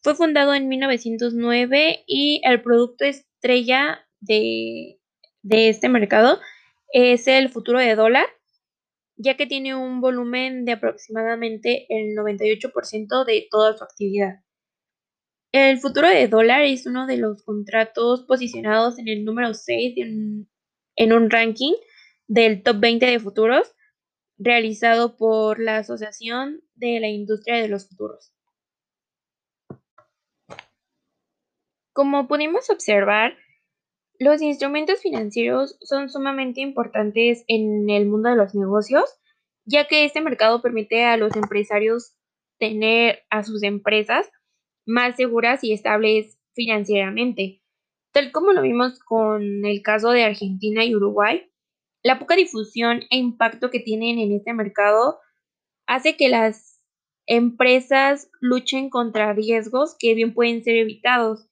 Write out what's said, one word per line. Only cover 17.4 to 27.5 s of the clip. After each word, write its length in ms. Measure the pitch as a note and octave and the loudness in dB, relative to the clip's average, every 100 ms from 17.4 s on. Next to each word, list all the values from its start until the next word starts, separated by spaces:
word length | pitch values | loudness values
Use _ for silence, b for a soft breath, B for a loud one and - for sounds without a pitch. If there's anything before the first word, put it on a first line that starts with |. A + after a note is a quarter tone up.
contratos 800 | - G#3 G#3 A3+ A3 - A#3 B3 | -8 -8 -4 -2 -2 0 0 0
posicionados 760 | B3+ C4 B3 A#3 G#3+ G#3+ A#3 A#3+ | 0 -2 -2 -6 -2 2 0 -2
en 100 | A3+ | -8
el 160 | G#3+ | -6
número 280 | G#3+ A3+ A#3+ | -6 -4 -4
seis 400 | A3 - A#3 B3+ A#3+ | -6 -6 -4 -4 -6
en, 500 | A#3 A3 G#3+ G#3+ G3+ _ _ _ _ - | -8 -6 -8 -8 -14 _ _ _ _ 0
en 160 | A3+ | 4
un 160 | A3+ A3+ | 4 4
ranking 460 | A3+ A3+ A3+ C4+ F4+ b b b b _ | 2 0 -2 -2 -4 b b b b _
del 340 | A3+ A3+ G#3 | 2 4 2
top 160 | A3 G#3 | -2 2
veinte 260 | A#3 A#3 | 2 2
de 140 | B3 A#3+ | 2 0
futuros 560 | G#3 G3+ A3 C4 G4+ _ _ _ _ _ _ _ | -4 0 2 2 0 _ _ _ _ _ _ _
realizado 800 | G#3+ A#3+ A3 G#3+ A#3 A#3 A#3 A#3 | 0 0 0 -2 2 2 2 0
por 420 | A3 A3 G#3+ G#3+ | 0 2 0 -2
la 160 | A3+ A3 | -2 -4
Asociación 840 | G#3+ A#3+ G#3+ G#3 A3+ A#3+ C4+ D#4 _ | -6 -10 -12 -12 -8 -6 -8 -10 _
de 240 | _ A#3+ A#3 | _ -6 -4
la 100 | A3 | -4
Industria 480 | G#3 G#3 G#3+ G#3+ | -6 -6 -6 -4